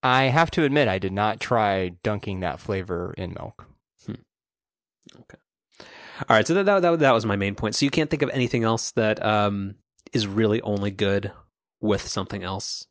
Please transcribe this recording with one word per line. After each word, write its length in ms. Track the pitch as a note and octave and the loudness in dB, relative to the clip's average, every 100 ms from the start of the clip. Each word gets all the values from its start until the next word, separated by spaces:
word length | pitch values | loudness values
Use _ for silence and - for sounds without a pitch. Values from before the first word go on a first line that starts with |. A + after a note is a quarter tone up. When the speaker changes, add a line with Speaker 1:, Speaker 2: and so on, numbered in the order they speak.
Speaker 1:
I 220 | C3 B2+ | 4 4
have 260 | C3+ C#3 E3 | 4 4 2
to 140 | - | 2
admit, 220 | D3+ C#3+ B2+ | 2 4 4
I 120 | F#2+ | 2
did 160 | F#2+ | -2
not 260 | F#2+ G#2+ G2+ | 0 0 -2
try 560 | - A#2+ G#2+ F#2+ F#2 F2+ | 0 2 2 2 -2 -4
dunking 380 | - G#2 - F#2+ | -4 -4 -4 -4
that 200 | F2+ C2+ | -4 -6
flavor 540 | - G2 F#2 F2 F2+ - | -6 -6 -4 -6 -6 -8
in 160 | F#2 | -10
milk. 340 | - - - - _ _ _ | -8 -12 -14 -20 _ _ _
Speaker 2:
Hmm. 80 | - - _ _ _ _ _ _ _ _ _ - | -14 -14 _ _ _ _ _ _ _ _ _ -20
Okay. 200 | - - _ _ _ _ - - - - - | -20 -20 _ _ _ _ -20 -20 -20 -12 2
All 80 | A2 | 2
right. 100 | G#2 | 4
So 60 | |
that, 140 | F3 G3 | 2 4
that, 140 | G3+ | 4
that, 180 | F3 E3+ | 4 4
that 160 | C#3+ | 4
was 100 | A#2 | 4
my 120 | A2 G2+ | 2 0
main 180 | G2 | 0
point. 200 | G2 G#2+ | -2 -2
So 120 | - C#3 | 0 0
you 40 | |
can't 200 | D3 D3+ | 0 -2
think 100 | D3 | 0
of 80 | C#3 | -2
anything 360 | C3+ B2 B2 | 0 0 2
else 260 | A2+ A2+ - | 2 0 -2
that, 340 | - G#2+ G#2+ | 0 0 2
um, 520 | - G#2+ G#2 G2+ G2 G2+ _ _ - | 0 2 2 -2 -6 -10 _ _ -6
is 140 | B2 G#2 | -4 -2
really 340 | G2+ A2 G#2+ | 2 2 2
only 300 | - G2+ G2+ | -2 -2 -4
good 420 | F#2+ G2+ G2+ G2 - _ _ _ _ | -2 0 0 -4 -12 _ _ _ _
with 220 | G#2+ G2+ | -2 -2
something 420 | - - F#2+ G2+ | -2 -6 -6 -8
else? 420 | F2+ G2 - - - | -6 -8 -8 -10 -14